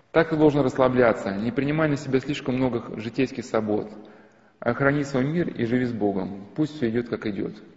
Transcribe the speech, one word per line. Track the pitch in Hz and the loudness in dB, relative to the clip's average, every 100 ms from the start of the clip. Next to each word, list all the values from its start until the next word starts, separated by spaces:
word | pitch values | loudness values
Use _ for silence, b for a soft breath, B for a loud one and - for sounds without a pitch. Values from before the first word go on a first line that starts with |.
| _ | _
"Так | 160 165 | 2 2
ты | 156 | 6
должен | 151 143 | 4 6
расслабляться, | 131 127 127 127 120 110 104 | 2 4 4 6 4 4 -2
не | 98 113 | -4 -2
принимай | 123 135 156 156 | -2 0 0 0
на | 139 | 0
себя | 135 131 | 0 -2
слишком | 131 143 - 127 | -2 -6 -4 0
много | 131 117 | 0 -2
х-, | - - | -6 -8
житейских | 110 127 127 - 110 | -6 -2 -2 -2 -2
забот. | 113 107 107 - - B B B B B _ | -2 0 -2 -2 -12 B B B B B _
Охрани | 117 120 139 147 | -4 2 2 2
свой | 139 131 135 | 0 -2 0
мир | 170 165 | 0 -2
и | - 117 | -2 0
живи | 123 123 | 0 0
с | |
Богом. | 113 104 98 92 98 - - | 0 0 0 -4 -8 -10 -4
Пусть | 151 - | -4 -2
всё | 117 | -2
идёт, | 113 120 | -2 -2
как | 110 110 | -4 -4
идёт". | 98 - - - | -4 -6 -8 -20